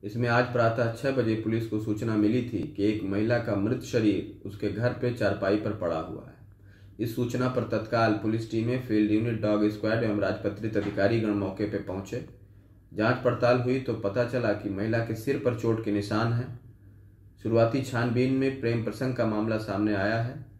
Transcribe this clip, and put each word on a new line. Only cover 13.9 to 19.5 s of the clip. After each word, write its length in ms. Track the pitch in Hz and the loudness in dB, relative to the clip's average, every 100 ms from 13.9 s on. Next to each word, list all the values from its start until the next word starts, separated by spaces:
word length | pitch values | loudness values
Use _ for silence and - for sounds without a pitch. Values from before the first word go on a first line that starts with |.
पता 320 | 104 98 110 120 | -4 -2 -2 -2
चला 280 | 131 110 | 0 0
कि 160 | 104 101 | -2 -2
महिला 300 | 95 110 117 | -2 0 0
के 160 | 117 107 | -2 -4
सिर 220 | - 135 | -2 0
पर 180 | 123 117 | 0 0
चोट 280 | 117 110 110 | 0 0 0
के 60 | |
निशान 420 | 104 101 107 117 | -2 0 0 0
हैं। 260 | 117 131 - - - - - - - - - | 0 -2 -10 -16 -20 -20 -20 -20 -20 -20 -10
शुरुआती 380 | 110 113 113 131 | 0 4 4 2
छानबीन 520 | 117 120 123 117 127 | -2 -2 0 2 2
में 260 | 131 135 131 | 2 0 0
प्रेम 220 | 117 117 | -2 -2
प्रसंग 320 | 113 - 131 123 | -2 -4 -4 0
का 100 | 113 | 0
मामला 320 | 107 110 | 0 0